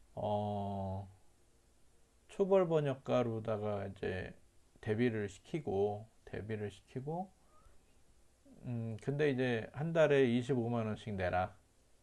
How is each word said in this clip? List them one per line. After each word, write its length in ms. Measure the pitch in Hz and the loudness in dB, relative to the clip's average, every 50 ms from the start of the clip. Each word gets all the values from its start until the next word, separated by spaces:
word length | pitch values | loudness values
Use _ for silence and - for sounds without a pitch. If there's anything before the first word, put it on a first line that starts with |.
| - - - | -20 -16 -10
어, 960 | - - 104 104 104 104 104 104 101 101 98 101 98 95 95 95 95 98 95 98 - - - - _ _ _ _ _ _ _ _ _ - - - - - _ _ _ _ - | -6 -2 -2 0 0 0 -2 -2 -2 -4 -4 -4 -4 -4 -4 -6 -6 -8 -12 -16 -20 -20 -20 -20 _ _ _ _ _ _ _ _ _ -20 -20 -20 -20 -20 _ _ _ _ -14
초벌 400 | - - 202 185 196 190 185 165 | -4 -2 2 4 6 6 6 6
번역가로다가 1200 | 165 156 147 143 131 - - - 123 127 123 117 113 113 107 113 107 104 104 107 104 101 98 98 | 4 2 2 2 -2 -4 -2 0 2 2 2 2 0 -2 -2 -2 -2 -2 -2 -2 -2 -2 -4 -6
이제 480 | 95 - - 98 95 92 - - - - - - _ - - _ _ - | -8 -6 -4 -4 -4 -4 -4 -8 -10 -14 -20 -20 _ -20 -20 _ _ -10
데뷔를 480 | - 113 110 110 123 123 110 110 104 98 | -4 -2 0 2 2 2 2 0 -2 -4
시키고, 800 | - - - - - 165 151 104 95 98 101 104 104 - 107 - - - _ | -6 -12 -12 -8 -6 -6 -4 -2 0 2 2 2 0 -4 -8 -14 -20 -20 _
데뷔를 460 | - - - 98 107 110 104 104 101 | -10 -10 -8 -6 -6 -6 -4 -4 -6
시키고, 600 | - - - _ - 131 127 147 160 175 190 196 - _ _ - - - - - - - - _ _ - - - - - - - _ _ _ - - - - | -8 -10 -18 _ -10 -8 -8 -6 -6 -6 -8 -8 -12 _ _ -20 -20 -20 -20 -20 -20 -20 -20 _ _ -20 -20 -20 -20 -20 -20 -20 _ _ _ -20 -20 -16 -10
음, 320 | 117 120 117 113 113 110 104 | -8 -8 -6 -6 -6 -8 -6
근데 280 | - - 139 143 151 147 | -4 -4 0 2 2 2
이제 400 | 135 123 131 127 120 113 107 - - | 2 2 2 0 0 0 -2 -4 -6
한 200 | - 151 165 - | -6 -6 0 4
달에 320 | 165 156 143 143 139 135 | 4 6 6 8 6 6
이십오만 640 | 123 117 123 123 123 143 123 113 117 120 117 110 110 | 6 4 2 2 2 0 0 2 0 0 0 0 -2
원씩 260 | 107 - - - 104 | -4 -4 -6 -6 -4
내라. 420 | 95 95 90 87 90 92 90 - - _ _ _ _ _ _ - - | -2 0 0 2 0 0 -2 -4 -10 _ _ _ _ _ _ -20 -20